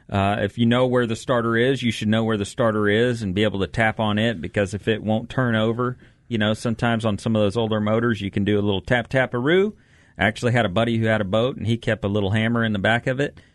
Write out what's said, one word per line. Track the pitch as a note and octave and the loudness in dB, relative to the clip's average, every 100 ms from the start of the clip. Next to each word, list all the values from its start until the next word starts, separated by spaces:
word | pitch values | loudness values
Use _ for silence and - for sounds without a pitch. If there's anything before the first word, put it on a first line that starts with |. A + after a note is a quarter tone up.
| - | -4
uh, | G2+ G2 G#2+ | 0 0 0
if | G2+ - | -2 2
you | A#2 | 2
know | A#2+ B2+ | 4 4
where | B2 A#2 | 2 0
the | A2+ | -4
starter | - A#2+ A#2 A2+ | -2 0 2 2
is, | B2+ C3+ | 2 2
you | A#2+ | -2
should | - G#2+ | -2 0
know | A2 | 0
where | A2 G#2+ | 2 -2
the | |
starter | G2 - A#2 G#2+ G#2 | -2 0 0 2 2
is | G#2 B2 A#2 | 2 2 0
and | G2+ | -2
be | F2+ | 0
able | G#2+ G2 | 0 0
to | F2+ | -4
tap | - A2 G#2 | 0 0 0
on | G#2+ G#2 | 0 0
it, | A#2 F#2 | 0 -2
because | D#2 G#2 F#2+ | -6 -2 -2
if | G2+ - | -2 -2
it | G#2 | -2
won't | G#2+ A2 A#2 | 0 -2 -2
turn | - B2 A2 | -2 0 0
over, | A2 A2+ B2 B2 - _ - | 0 0 -4 -4 -16 _ -6
you | A#2 | -2
know, | G#2+ | 0
sometimes | A2 A#2+ A2 A#2+ A2+ | 0 -4 -2 0 0
on | A2+ G2+ | -2 -2
some | A#2 | 0
of | A2 | 2
those | G#2 A2+ | 2 0
older | A2+ A2 | -2 -2
motors, | G#2 A2+ A#2 G2+ | 0 0 0 -2
you | G2 | -4
can | A2 | -2
do | G2 G#2 | 0 2
a | |
little | G#2 F#2+ | 0 -2
tap-tap-a-roo. | - B2 A2 C3+ B2 B2 C3+ F#3 G#3+ - _ _ _ - | 0 -2 0 -2 -2 -2 2 2 2 -4 _ _ _ -2
I | G2+ | -2
actually | A2+ B2 | 0 0
had | A#2+ | 2
a | G#2 | 2
buddy | F#2 A#2 A2+ | 0 0 0
who | A2+ | 2
had | A2 | 0
a | |
boat, | F#2+ A2 B2+ - | 0 0 0 -2
and | G2 | -4
he | A#2 | -2
kept | - G#2+ | -2 -2
a | G2+ | -2
little | G#2 G2 | 0 0
hammer | G#2 A2+ A#2 | 0 0 0
in | A2+ | 0
the | G#2 | 0
back | G#2+ A#2 C3 | 0 0 0
of | B2+ | -4
it, | C#3+ - - | -4 -6 -20